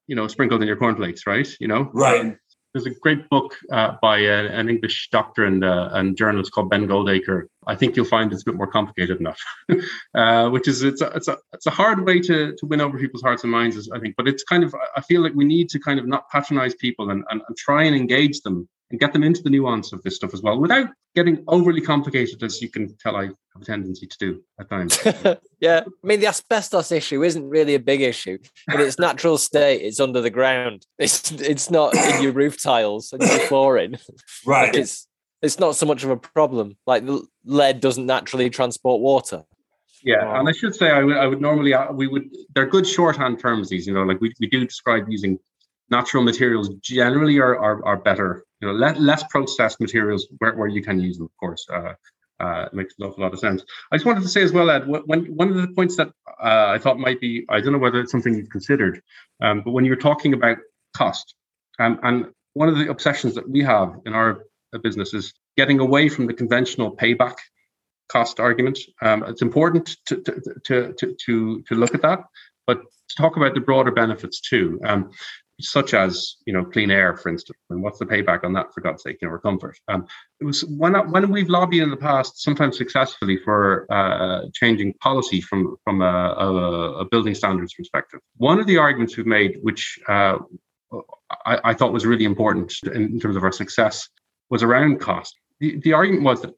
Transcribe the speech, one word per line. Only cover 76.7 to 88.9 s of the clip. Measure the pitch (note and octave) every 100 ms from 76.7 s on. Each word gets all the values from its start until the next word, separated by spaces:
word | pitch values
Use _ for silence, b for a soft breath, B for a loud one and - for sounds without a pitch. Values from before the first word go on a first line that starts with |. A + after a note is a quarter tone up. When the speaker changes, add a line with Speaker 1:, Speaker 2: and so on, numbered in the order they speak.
| A2 G2+
Speaker 1:
air, | G2 F#2 E2
for | E2+
instance. | E2 - - -
And | F2
what's | G2+ -
the | G2+
payback | G#2 G2 E2+
on | F2+
that, | F#2+ -
for | -
God's | F2 -
sake, | C2 -
you | E2+
know, |
or | E2
comfort? | G#2 G2 B1 - -
Um, | F#2+ F#2 B B _
it |
was | C#3+ C#3+
when, | E3 D3 E3+ G3 D#3+
when | F#3 G3+
we've | G3+ F3
lobbied | F3+ F3+ E3+
in | D3+
the | C3+
past, | C#3+ C3+ - -
sometimes | - C#3+ C#3+ -
successfully, | B2 C#3 - - G2 F#2+
for, | - G#2 G2 F#2+ -
uh, | G2+ F#2+ - F#2 F2+ -
changing | - A#2+ G#2+ G2
policy | - C3 C3+ - F#2
from, | - G2 F2+ -
from | - G2
a, | F#2 F2+ F2+ F2+
a, | G2 F#2 F2 E2+ E2+ E2
a |
building | F#2+ A#2 G#2+ G2
standards | G2+ F#2 E2+
perspective. | - F2+ C#2+ - - _ -
One | B2+ F#3+
of | G3+
the | F3
arguments | D3